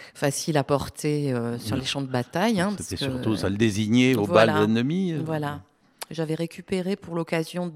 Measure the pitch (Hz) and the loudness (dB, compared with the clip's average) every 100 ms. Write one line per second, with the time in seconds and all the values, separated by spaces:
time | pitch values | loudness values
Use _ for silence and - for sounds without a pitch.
0 | - - 143 - - 151 135 143 - - | -20 -2 -2 -2 0 0 2 0 0 -4
1 | 151 147 143 123 117 120 110 127 131 139 | -2 0 0 0 -2 -4 -4 -4 -2 -4
2 | 135 127 123 165 220 202 190 196 - - | -2 -2 -2 0 0 2 0 -2 -6 -4
3 | 139 127 117 101 92 98 113 98 107 123 | -4 -2 0 0 0 2 2 2 2 4
4 | 127 123 104 110 110 104 107 113 127 180 | 6 4 4 4 6 6 2 2 0 0
5 | 185 156 160 156 147 147 - _ _ _ | -2 -2 -4 -4 -4 -6 -14 _ _ _
6 | - 156 156 160 165 - - 190 180 196 | -12 -6 -4 -2 -4 -8 -4 -2 -2 -4
7 | - 165 165 165 160 175 175 | -4 -4 -2 -2 -2 -4 -6